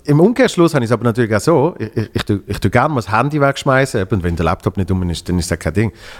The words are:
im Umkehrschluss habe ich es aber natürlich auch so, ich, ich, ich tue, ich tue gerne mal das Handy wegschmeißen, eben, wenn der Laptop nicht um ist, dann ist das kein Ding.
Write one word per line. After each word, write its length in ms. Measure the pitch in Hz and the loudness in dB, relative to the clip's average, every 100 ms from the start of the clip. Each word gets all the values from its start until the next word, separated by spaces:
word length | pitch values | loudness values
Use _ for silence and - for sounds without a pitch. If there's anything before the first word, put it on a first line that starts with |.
im 160 | - 143 | 0 4
Umkehrschluss 540 | 190 247 247 - 165 | 4 4 2 4 2
habe 100 | 143 | 2
ich 60 | 113 | 0
es 20 | |
aber 100 | 117 | 0
natürlich 300 | 117 113 113 | 0 0 0
auch 60 | 107 | 0
so, 340 | 156 165 156 - | 2 2 0 -4
ich, 180 | 110 - | -6 -6
ich, 140 | 107 | -4
ich 100 | - | -6
tue, 160 | - 101 - | -2 -4 -4
ich 120 | 92 | -4
tue 100 | 98 | 0
gerne 200 | 120 147 | 2 0
mal 60 | 139 | -2
das 100 | 101 | -2
Handy 300 | 110 139 147 | -2 0 0
wegschmeißen, 600 | 139 135 143 131 139 113 | 0 0 0 0 0 -2
eben, 220 | 95 104 | -2 -2
wenn 140 | 87 82 | -2 0
der 80 | |
Laptop 320 | 82 85 107 98 | -2 0 -2 -2
nicht 140 | 92 | -2
um 180 | 92 87 | -2 -2
ist, 180 | 82 - | -4 -2
dann 120 | 90 | -2
ist 100 | 85 | -2
das 80 | 85 | -4
kein 160 | - | -2
Ding. 180 | 82 110 - - | 0 -2 -4 -20